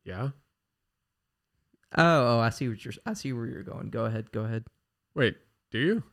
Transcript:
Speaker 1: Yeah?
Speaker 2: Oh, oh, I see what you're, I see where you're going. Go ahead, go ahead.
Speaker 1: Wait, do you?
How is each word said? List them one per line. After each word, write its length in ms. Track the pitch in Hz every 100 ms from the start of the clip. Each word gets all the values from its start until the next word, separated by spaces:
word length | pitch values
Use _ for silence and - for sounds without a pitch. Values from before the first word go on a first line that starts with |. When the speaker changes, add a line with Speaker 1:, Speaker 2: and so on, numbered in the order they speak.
Speaker 1:
Yeah? 260 | - 95 135 - _ _ _ _ _ _ _ _ _ _ _ _ _ _ _ -
Speaker 2:
Oh, 400 | 170 160 120 117
oh, 20 |
I 100 | 113
see 180 | - 127
what 160 | 107
you're, 80 | - - -
I 80 |
see 180 | 208 139
where 140 | 123 117
you're 160 | -
going. 260 | - 104 107
Go 160 | 117
ahead, 260 | 113 110 110
go 100 | 107
ahead. 200 | 110 113 117 _ _ _ _
Speaker 1:
Wait, 220 | 147 117 - _ _ _
do 80 | 110
you? 240 | 156 226 -